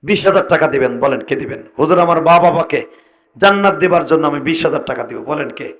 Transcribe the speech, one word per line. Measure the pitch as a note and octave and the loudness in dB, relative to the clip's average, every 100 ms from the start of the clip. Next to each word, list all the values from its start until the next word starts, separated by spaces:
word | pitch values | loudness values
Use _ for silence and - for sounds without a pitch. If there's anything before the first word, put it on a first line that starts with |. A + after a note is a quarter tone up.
বিশ | C#3 G3+ - | 0 0 2
হাজার | F#3+ - | 0 0
টাকা | D#3+ D3+ | 0 0
দিবেন। | C3+ B2+ A#2+ | 0 -2 0
বলেন, | C3+ C3 | -2 -2
কে | - C3+ | -4 -6
দিবেন? | C3 - - - | -6 -12 -16 -4
"হুজুর, | D3+ F3+ | 0 2
আমার | E3+ E3 | 2 2
মা | E3 E3+ | 4 6
বাবাকে | F3 E3+ D#3+ C3 - - _ _ _ - | 4 0 -2 -4 -6 -18 _ _ _ 0
জান্নাত | G3 G3+ G3 | 2 4 0
দেবার | - F3 E3+ D#3+ | 2 2 2 2
জন্য | D#3+ D3+ | 0 0
আমি | C#3+ | -2
বিশ | C3+ D#3+ | -4 -2
হাজার | D#3+ C#3+ | 0 -2
টাকা | - B2+ | -6 -8
দিব।" | A#2 A#2 | -8 -12
বলেন, | A2 D3+ C3 | -8 -6 -6
কে? | - B2+ - | -10 -16 -16